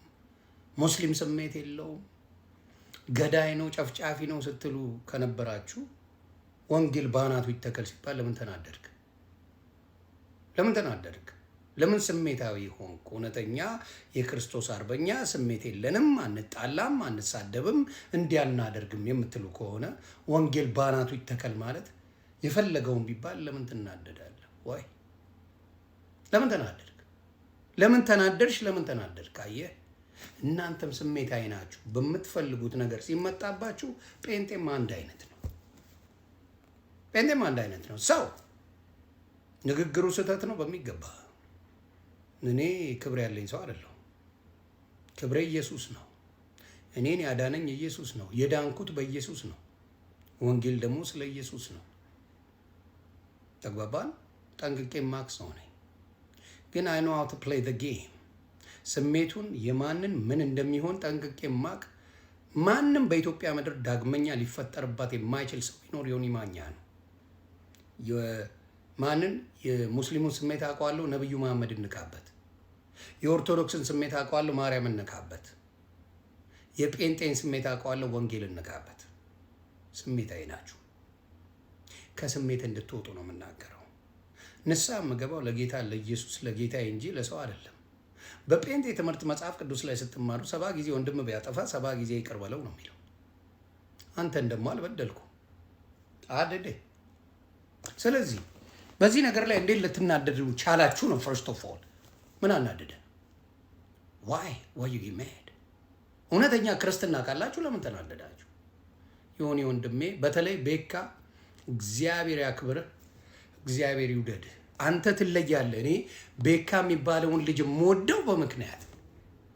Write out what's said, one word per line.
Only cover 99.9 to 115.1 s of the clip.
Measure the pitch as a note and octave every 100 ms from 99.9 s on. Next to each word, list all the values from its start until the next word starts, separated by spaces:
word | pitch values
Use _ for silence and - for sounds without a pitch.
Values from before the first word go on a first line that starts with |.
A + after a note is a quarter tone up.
| - F3 D3+ C#3 C3+ C3+ A#2+
ቻላችሁ | - E3 D3 - C4
ነው? | C3
First | C3+ C3 -
of | -
all | - - - - - - - -
ምን | G3
አናደደ? | F3+ A#2+ F2 - - - - - - - - - - - - - -
Why? | G#2 D3+ F3+ B2 -
Why | - B2+
you | B2
get | G2 F#2
mad? | - - - - - - - - - - -
እውነተኛ | F3 C4+ A#3 G#3+ F#3
ክርስትና | F#3+ F#3 F#3+ C#3+
ካላችሁ | A#2+ C#3 A#3 C4+
ለምን | D#4+ A3
ተናደዳችሁ? | B2+ G2 E2 - D#2 - - - - - - - - - - -
የሆነ | D3+ C#3+
ወንድሜ | C3+ B2 A#2 B2 E3 G3+
በተለይ | C#3+ E3 F3 F#3+
ቤካ | C3 D#3 - F3 A3 - - - - - -
እግዚአብሔር | A#2+ G#2 A2 E3 E3+ E3 D3+
ያክብርህ፣ | C#3 A#2+ B2+ C#3 E3 - - - - - - -
እግዚአብሔር | C3+ B2+ C#3 C3+ C3
ይውደድህ። | A#2+ A#2 G2+ - - - -
አንተ | C#3+ E3+ G#3